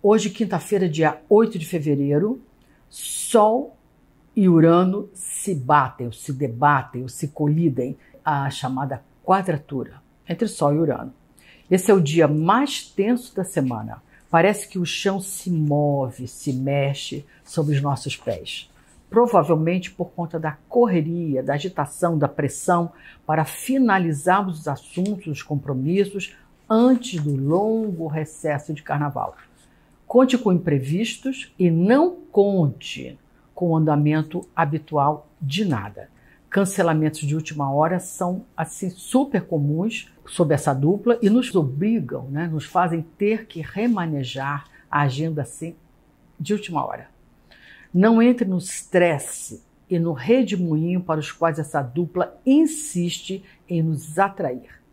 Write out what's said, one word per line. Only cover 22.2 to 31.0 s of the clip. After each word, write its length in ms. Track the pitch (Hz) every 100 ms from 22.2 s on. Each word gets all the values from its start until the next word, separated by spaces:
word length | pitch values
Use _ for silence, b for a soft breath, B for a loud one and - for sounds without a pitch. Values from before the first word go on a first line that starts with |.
| 139
pressão 640 | - 143 - - 175 170 B B B -
para 200 | 156 156
finalizarmos 1160 | - - 269 247 190 170 147 175 190 196 156
os 60 | 156
assuntos, 600 | 139 - - 190 202 165
os 160 | 143
compromissos 920 | - 147 143 131 135 185 196 196 - B B _ _
antes 520 | 220 247 254 - 175
do 140 | 147 139
longo 720 | 135 170 214 220 220 170 160
recesso 640 | 156 151 - 156 143 -
de 80 | 151
carnaval. 540 | - 147 147 135 50 - - b b b b b _
Conte 300 | 240 254 254
com 140 | 214
imprevistos 1000 | 180 - 143 127 170